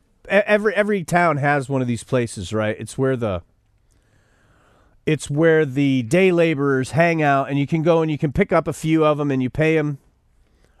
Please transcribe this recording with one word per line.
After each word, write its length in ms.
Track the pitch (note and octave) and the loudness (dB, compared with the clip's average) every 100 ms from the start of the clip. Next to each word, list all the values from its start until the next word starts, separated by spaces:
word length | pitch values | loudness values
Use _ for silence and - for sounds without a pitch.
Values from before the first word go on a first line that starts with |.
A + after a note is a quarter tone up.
| _ _ - | _ _ -2
e-, 200 | G3 - | 0 2
every, 300 | G#3+ G#3 F#3 | 0 0 0
every 280 | G#3 G3+ | 0 -2
town 340 | D#3+ F3 F3 D3 | 0 0 2 2
has 300 | C#3+ C#3+ B2+ | 0 0 -2
one 140 | C3+ | -4
of 60 | B2 | -2
these 160 | A2+ | -4
places, 500 | - C3 A#2+ - F#2 | -2 -2 -2 -6 -6
right? 220 | G#2+ G#2+ G#2+ | -4 -4 -6
It's 160 | A2 - | -10 -4
where 200 | C3+ B2+ | -2 -2
the, 260 | A2+ F2+ - _ _ _ _ _ _ _ _ _ _ _ _ _ _ _ - | -4 -6 -8 _ _ _ _ _ _ _ _ _ _ _ _ _ _ _ -2
it's 240 | D3+ - | -2 -2
where 340 | D3 E3 D#3 D3+ | 0 4 4 2
the 380 | C3 C#3 C3 | 0 2 0
day 280 | A2+ F3 F#3+ | 2 2 4
laborers 600 | E3+ E3 C#3+ C#3+ C3 B2+ | 4 2 2 0 0 0
hang 320 | C3+ E3+ E3 | 0 2 2
out, 260 | D3 C#3 B2+ | 2 2 0
and 80 | C#3+ | -2
you 80 | C#3 | -2
can 160 | E3 | 0
go 220 | D#3 E3 | 2 2
and 80 | D#3+ | 0
you 80 | D3 | -2
can 120 | D3+ | -2
pick 220 | C3 G3 | -2 0
up 140 | E3+ D#3 | 0 -2
a 60 | |
few 300 | C#3+ D#3 D#3+ | -6 0 2
of 160 | D3+ D3 | 2 2
'em 120 | D3 | 0
and 100 | C3 | -2
you 80 | B2+ | -2
pay 260 | - D#3 D#3+ | 0 0 2
'em 220 | D3 C#3 _ _ _ _ _ _ _ _ | -2 -6 _ _ _ _ _ _ _ _